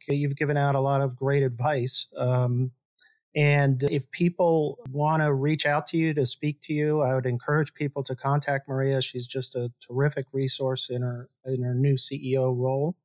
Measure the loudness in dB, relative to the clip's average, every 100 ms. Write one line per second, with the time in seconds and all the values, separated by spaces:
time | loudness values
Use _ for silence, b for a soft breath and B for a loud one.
0 | -4 -2 0 -2 0 2 2 2 2 2
1 | 0 -2 0 2 0 0 0 0 -2 -4
2 | -6 -4 0 2 2 0 -2 -6 _ -20
3 | B B _ 2 4 6 4 2 0 -2
4 | -4 0 0 2 2 4 0 -4 -8 -2
5 | 0 2 2 2 2 2 2 0 0 0
6 | 2 2 0 0 -4 -4 -4 -2 0 2
7 | 2 0 -2 -4 0 0 0 -4 -6 -4
8 | -6 -4 0 0 0 -4 -2 -2 0 0
9 | -2 -6 -8 -8 -6 -6 -6 -10 -8 -2
10 | 0 -2 -6 -4 -2 0 -2 -4 -4 -4
11 | -4 -6 -12 _ -6 -4 -2 2 2 2
12 | 0 -4 -2 0 0 0 0 0 -2 -4